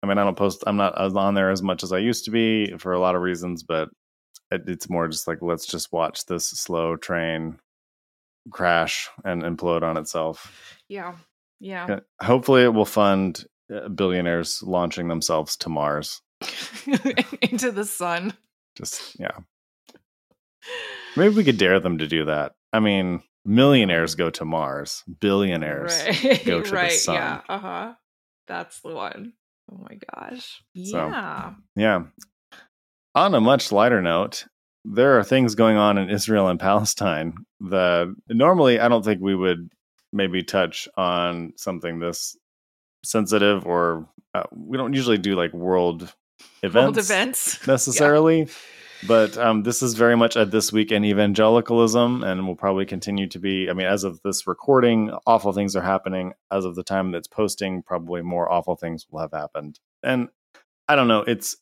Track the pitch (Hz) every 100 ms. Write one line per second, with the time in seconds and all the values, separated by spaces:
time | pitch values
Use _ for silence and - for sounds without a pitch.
0 | 101 101 101 90 101 90 - 104 98 -
1 | 95 98 98 101 95 95 95 87 90 92
2 | 113 117 - 113 113 110 104 90 92 90
3 | 92 90 90 90 90 87 80 80 78 _
4 | _ _ _ _ _ 95 82 87 - 87
5 | 82 80 - 82 87 85 - 82 - 85
6 | 80 - - 87 - - - 85 82 82
7 | - 87 82 82 80 78 _ _ _ _
8 | _ _ _ _ - - 90 85 82 -
9 | - - 98 87 85 85 87 85 82 80
10 | 78 87 80 80 - - - - _ 196
11 | 175 175 160 _ _ _ 190 185 175 98
12 | _ _ - 127 123 131 123 110 104 -
13 | 101 98 95 82 - _ _ 104 - 90
14 | 95 90 87 85 82 - 98 90 87 87
15 | 85 82 80 80 78 - - 78 73 73
16 | 76 - _ _ - - - - - 277
17 | 269 247 - 285 240 240 254 202 208 -
18 | 180 170 190 - _ _ _ - - -
19 | - - - - - _ _ _ _ _
20 | _ _ _ _ _ _ - 494 - -
21 | - - 190 214 165 113 95 95 90 82
22 | 78 80 76 76 71 _ _ 113 107 101
23 | 92 87 _ _ - 110 139 139 101 85
24 | 82 78 85 - 82 80 73 69 73 -
25 | - 78 101 98 98 85 76 71 85 -
26 | 165 180 254 269 233 175 196 196 175 165
27 | - 170 156 151 - 190 190 175 214 240
28 | _ _ _ _ _ 180 170 - - 160
29 | 98 - 226 _ _ _ _ 190 - 202
30 | - - - 247 - - _ 180 185 208
31 | - - 190 156 - 202 _ - - 92
32 | 80 _ - _ _ - _ _ _ _
33 | _ - 190 151 110 139 - 101 117 120
34 | 87 85 104 - - _ _ _ 113 104
35 | 135 131 98 131 123 104 113 107 104 101
36 | 95 101 95 107 95 87 95 104 104 -
37 | 104 78 82 82 - _ 95 95 90 87
38 | 87 95 _ 117 147 185 139 117 120 117
39 | 104 101 95 95 92 87 85 _ _ _
40 | _ 101 98 92 87 98 87 - - -
41 | 92 87 87 87 85 - - 90 85 85
42 | 85 85 - - _ _ _ _ _ _
43 | - 113 101 107 101 101 87 87 85 82
44 | 80 _ _ - - - 76 127 131 139
45 | 123 107 95 95 87 85 90 92 87 85
46 | 87 _ _ _ - _ 196 165 131 214
47 | 196 196 226 254 - - - 131 - 120
48 | 147 147 160 165 151 - - - - -
49 | 95 113 107 107 117 107 107 117 127 110
50 | 117 117 117 120 104 110 98 107 107 107
51 | 104 101 104 101 110 117 113 117 117 113
52 | 120 123 98 92 95 87 98 95 98 95
53 | 104 101 95 90 98 95 92 90 92 101
54 | 95 82 101 95 - 87 - 135 120 113
55 | 107 - - 117 98 98 101 95 90 95
56 | 95 92 92 - _ 98 92 87 90 98
57 | 95 87 - - 107 - 98 92 - 90
58 | 82 87 87 87 85 87 82 87 85 80
59 | - 78 80 78 73 80 76 76 _ _
60 | 127 127 120 _ _ _ _ _ - 147
61 | 123 110 104 117 - -